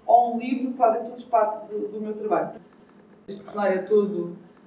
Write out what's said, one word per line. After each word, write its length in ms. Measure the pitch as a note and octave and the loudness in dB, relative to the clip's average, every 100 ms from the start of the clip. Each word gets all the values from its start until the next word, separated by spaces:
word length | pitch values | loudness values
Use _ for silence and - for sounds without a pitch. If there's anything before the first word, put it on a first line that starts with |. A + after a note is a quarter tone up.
| - | 4
ou 300 | A#3 A#3+ A#3 | 6 6 0
um 40 | |
livro 320 | B3 C4 B3+ B3 | -2 -4 -4 2
fazem 260 | A3+ A3 | 2 2
todos 220 | - - - | -4 -12 0
parte 420 | A3+ G#3+ G#3+ G#3 | 2 2 -2 -8
do, 220 | G#3+ G#3 | -8 -6
do 100 | G#3+ | -6
meu 140 | G#3+ | -8
trabalho. 380 | G#3+ G#3+ - - - - _ _ _ _ _ - | -6 -2 -2 -2 -8 -20 _ _ _ _ _ -16
Este 160 | - | -14
cenário 360 | - G#3 G3 F#3+ | -10 -2 0 0
é 20 | |
todo 560 | - G#3+ G3+ F3 F3 - - _ | 2 2 2 -2 -8 -10 -20 _